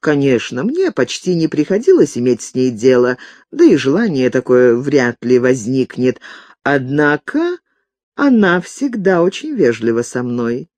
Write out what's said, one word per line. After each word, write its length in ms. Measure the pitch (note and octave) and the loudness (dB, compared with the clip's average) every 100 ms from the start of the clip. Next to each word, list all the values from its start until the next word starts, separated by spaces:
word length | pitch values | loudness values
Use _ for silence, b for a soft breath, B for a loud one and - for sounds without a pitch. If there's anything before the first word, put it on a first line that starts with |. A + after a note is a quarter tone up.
Конечно, 600 | - D3 C#3 B2 - B2 | 0 0 2 0 -2 -6
мне 280 | F3 D#4+ F#4 | -4 -2 -4
почти 420 | - B2+ - - F3 | -2 -6 -4 -4 -2
не 120 | D#3+ | -2
приходилось 680 | - D3 F#3+ C4+ F4+ D3+ - | -2 -2 -2 2 4 4 0
иметь 240 | B2 A#2+ | -2 -2
с 140 | - C3 | -4 -2
ней 160 | B2+ | -2
дело, 460 | A2+ B2+ B2 B2 B2 B B B | 2 2 4 2 -2 B B B
да 120 | - | 2
и 140 | E4+ E3 | 4 4
желание 520 | B2+ D#3+ A3+ C#3+ B2+ | 2 0 0 0 0
такое 460 | B2+ - B2 B2+ A#2 | 0 2 4 4 2
вряд 480 | C#3 C#3+ A#2+ A#2 | 0 0 0 -2
ли 160 | A#2 B2 | 0 2
возникнет. 800 | B2+ B2+ G#2 C3 B2+ - B2+ A#2+ B B B B | 2 -2 -2 -2 -2 -2 -2 -2 B B B B
Однако 960 | - C#3+ B2+ C#3+ D3 D3 - D4 E4+ F4+ _ _ _ _ _ - | -2 -2 -2 0 0 0 -4 -4 -4 -6 _ _ _ _ _ -2
она 440 | C#4+ A#3+ G3 F3 | 2 4 2 0
всегда 640 | F3 - C#4 A#3 F#3+ F3+ | -4 -8 -8 -2 0 2
очень 340 | F3 - D#4 C#4 | 0 -2 -10 0
вежлива 460 | C3+ A2+ A2+ A2+ | 0 0 -2 -2
со 200 | A#2+ B2+ | -4 -6
мной. 480 | B2 A#2+ A#2 A#2+ D#3+ | -6 -4 -4 -6 -10